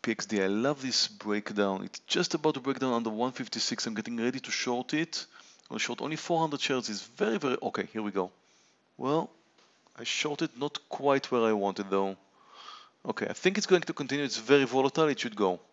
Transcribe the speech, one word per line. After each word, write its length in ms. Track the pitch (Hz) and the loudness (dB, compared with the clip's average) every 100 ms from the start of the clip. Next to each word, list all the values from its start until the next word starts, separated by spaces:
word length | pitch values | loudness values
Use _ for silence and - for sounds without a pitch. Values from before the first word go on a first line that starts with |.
P 80 | - | -2
X 120 | 110 - | -2 0
D, 160 | 107 | 0
I 60 | 95 | 2
love 340 | 101 131 143 | 2 0 -2
this 260 | 131 - - | -2 0 0
breakdown. 760 | 104 107 104 - 104 101 95 | -2 -2 -2 -2 2 2 2
It's 160 | 98 - - | -6 -12 -2
just 260 | 175 175 | 0 0
about 220 | 160 156 143 | 2 0 0
to 40 | |
break 200 | 127 131 | -2 0
down 120 | 131 | 2
under 200 | 117 113 | 2 0
one 200 | 107 123 | 0 -2
fifty-six. 520 | 123 117 117 - 127 120 | -2 -8 -2 -2 -2 -4
I'm 80 | |
getting 240 | 110 110 117 | -4 -4 -2
ready 220 | 117 127 | -2 -2
to 100 | - | -6
short 460 | - - 123 123 151 | -4 -2 -2 -2 -2
it. 320 | 160 - - - - - _ | -2 -6 -8 -16 -20 -20 _
I'll 80 | 107 | -6
short 240 | - 120 | -4 -4
only 140 | 143 156 | -6 -6
four 240 | - 165 | 0 2
hundred 200 | 160 143 | 2 0
shares. 300 | - 131 113 | 0 0 -2
It's 160 | 101 - | -8 -10
very, 320 | - 208 220 | -2 0 2
very... 180 | 139 123 | 0 0
Okay, 260 | - - - | -2 -4 -4
here 80 | 110 | -4
we 80 | 104 | -2
go. 220 | 95 92 _ _ _ _ _ _ - | -2 -4 _ _ _ _ _ _ -6
Well, 320 | 127 156 - - _ _ _ _ _ - | 0 0 -2 -12 _ _ _ _ _ -10
I 80 | |
shorted 460 | 117 - 151 143 160 120 | -4 -2 -2 -2 -4 -2
not 220 | 143 - _ | -4 -6 _
quite 420 | - 139 135 - | 0 4 4 2
where 120 | 123 | 2
I 100 | 113 | 4
wanted 380 | 107 98 95 98 | 4 2 -2 0
though. 260 | 98 98 95 _ _ - - - - - _ - | 2 2 -4 _ _ -20 -20 -18 -18 -20 _ -6
Okay, 200 | - - | -4 -4
I 40 | |
think 260 | - 185 196 | 0 0 0
it's 80 | - | 4
going 160 | 180 | 4
to 100 | 160 | 4
continue. 320 | - 135 139 143 | -6 -2 -2 -2
It's 140 | - | -4
very 260 | 110 143 131 | 6 6 6
volatile. 420 | 127 135 156 156 | 4 2 4 2
It 120 | 127 | 2
should 160 | 120 107 | -4 2
go. 240 | 98 90 - | 2 2 -8